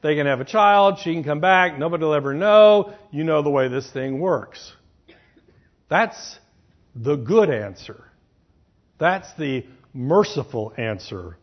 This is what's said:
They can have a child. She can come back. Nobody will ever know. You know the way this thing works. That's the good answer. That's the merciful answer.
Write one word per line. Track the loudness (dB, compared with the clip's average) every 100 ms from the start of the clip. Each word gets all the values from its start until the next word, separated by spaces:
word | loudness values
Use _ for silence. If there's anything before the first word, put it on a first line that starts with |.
They | -2 -2
can | 0
have | -2
a |
child. | -2 2 4 6 4 0
She | -6
can | -6
come | -4 -2
back. | 2 4 2 -2
Nobody | -6 -4
will | -2
ever | -2 -2
know. | -2 4 8 8 6 2 -10 _
You | -6
know | -2 0
the | 0
way | 0 0
this | -4 -8
thing | -8 -8 -4
works. | -2 -4 -4 -20 -20 _ _ _ _ _ _ _ _ _ _ _ _
That's | 0 0 -6 -20 -20 _ _ _ _ _ -8
the | -4
good | -4 0 2 2
answer. | 0 -6 -14 -20 -20 _ _ _ _ _ _ _ _ _ _
That's | -2 -2 -8
the | -8 -6 -6 -8 _ _
merciful | -10 0 2 2 -4 -8 -8 -8 -8
answer. | -6 -6 -10 -16 -16 -20